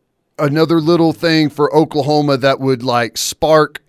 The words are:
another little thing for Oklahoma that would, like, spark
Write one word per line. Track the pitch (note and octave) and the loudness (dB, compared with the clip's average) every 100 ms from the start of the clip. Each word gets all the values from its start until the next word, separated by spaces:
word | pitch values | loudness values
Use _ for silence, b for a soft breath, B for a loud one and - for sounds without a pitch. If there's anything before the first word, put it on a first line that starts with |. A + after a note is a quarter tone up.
| _ _ _ - | _ _ _ -4
another | D3 D3+ D#3 E3 | -2 0 2 2
little | D#3 E3+ E3 | 2 2 2
thing | D3 E3+ D#3+ D3+ | 0 0 0 0
for | - D3 | 0 0
Oklahoma | D3+ D#3+ D3+ C#3 D3+ D3 C3+ | 2 0 -2 -2 0 0 0
that | C3+ C3+ | 0 -2
would, | C3+ C3 | -2 -2
like, | B2+ A#2+ A#2 - | -2 -2 -2 -6
spark | - - D3+ D#3 D3+ - | -10 -4 2 2 2 -4